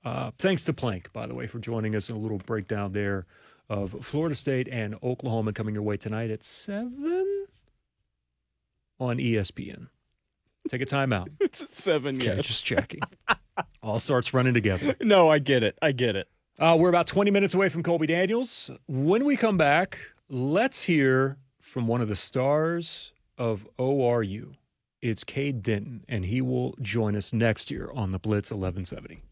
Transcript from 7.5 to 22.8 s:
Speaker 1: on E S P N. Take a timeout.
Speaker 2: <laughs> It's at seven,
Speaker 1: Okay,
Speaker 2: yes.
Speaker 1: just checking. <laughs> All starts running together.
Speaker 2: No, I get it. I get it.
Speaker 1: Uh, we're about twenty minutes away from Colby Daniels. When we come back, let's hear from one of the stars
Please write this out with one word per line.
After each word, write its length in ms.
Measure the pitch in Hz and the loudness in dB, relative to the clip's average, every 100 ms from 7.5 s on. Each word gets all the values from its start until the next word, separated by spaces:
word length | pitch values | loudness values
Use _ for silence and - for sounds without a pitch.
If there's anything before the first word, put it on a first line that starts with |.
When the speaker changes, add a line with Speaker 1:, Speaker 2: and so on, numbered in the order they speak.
| _ _ _ _ _ _ _ _ _ _ _ _ _ _ _ | _ _ _ _ _ _ _ _ _ _ _ _ _ _ _
Speaker 1:
on 200 | 127 120 | -4 0
E 160 | 120 110 | 2 2
S 120 | 95 | 0
P 220 | - - | -6 -12
N. 160 | - 120 _ _ _ _ _ _ _ - | -14 -18 _ _ _ _ _ _ _ -8
Take 120 | 123 | -6
a 40 | 135 | -2
timeout. 440 | 139 135 104 90 | 0 2 0 -2
Speaker 2:
<laughs> 60 | 151 | -2
It's 220 | 392 - | -2 -2
at 80 | 311 | -16
seven, 460 | - 196 156 135 135 | -6 0 0 0 -2
Speaker 1:
Okay, 180 | 120 98 | 0 0
Speaker 2:
yes. 100 | - | -2
Speaker 1:
just 200 | 113 - | -2 0
checking. 360 | - - - - _ - | -2 -2 -8 -10 _ -4
<laughs> 540 | - _ - - _ | -4 _ -10 -10 _
All 160 | 110 110 | -4 -2
starts 340 | - 127 117 | 0 0 2
running 200 | 131 127 | 2 4
together. 420 | 120 101 92 285 - | 4 2 0 0 0
Speaker 2:
No, 280 | 220 196 160 | 6 8 8
I 100 | 151 | 6
get 220 | 135 131 | 4 4
it. 160 | 110 - | 4 2
I 100 | 160 | 0
get 240 | 131 123 98 | 2 0 0
it. 120 | - _ _ - | -6 _ _ 2
Speaker 1:
Uh, 180 | 160 165 | 4 6
we're 100 | 180 | 6
about 160 | 175 165 | 4 2
twenty 240 | 190 202 | 2 4
minutes 220 | 202 196 | 4 2
away 160 | 185 196 | 2 2
from 140 | 170 | 0
Colby 240 | 170 170 156 | 0 0 2
Daniels. 640 | 165 185 226 254 - - - - | 2 2 0 -4 -8 -10 -14 -6
When 380 | 131 147 208 285 | 0 2 4 4
we 100 | 277 | 2
come 200 | 226 190 | 2 4
back, 420 | 147 151 190 - - _ _ | 4 4 2 -6 -16 _ _
let's 540 | 131 131 170 254 - | -2 2 2 2 -2
hear 540 | - 160 135 131 135 139 _ _ | 2 4 6 4 2 -2 _ _
from 260 | - 131 113 | -10 -4 0
one 140 | 120 | 0
of 60 | 110 | 0
the 80 | 101 | -2
stars 960 | - 127 135 147 160 170 | -2 0 2 2 2 -2